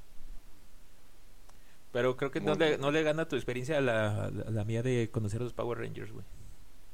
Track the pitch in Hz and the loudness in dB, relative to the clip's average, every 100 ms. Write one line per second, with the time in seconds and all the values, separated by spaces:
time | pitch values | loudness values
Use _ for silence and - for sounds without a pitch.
0 | - - - - - - - - - - | -6 -4 -2 -4 -6 -8 -8 -8 -8 -10
1 | - - - - - - - - - 120 | -10 -10 -10 -10 -8 -10 -10 -10 -2 4
2 | 123 127 139 160 151 151 160 131 139 156 | 4 4 0 2 2 6 6 6 4 4
3 | 151 156 165 127 117 123 127 151 131 110 | 4 2 2 0 0 -2 0 4 4 4
4 | 107 104 101 101 110 110 104 113 127 123 | 4 2 0 -2 -2 0 2 2 2 2
5 | 110 117 104 113 120 - 117 117 113 104 | 2 0 0 0 -2 -2 -2 -2 -4 -6
6 | 104 107 - - - - - - - | -6 -8 -8 -8 -8 -8 -8 -8 -8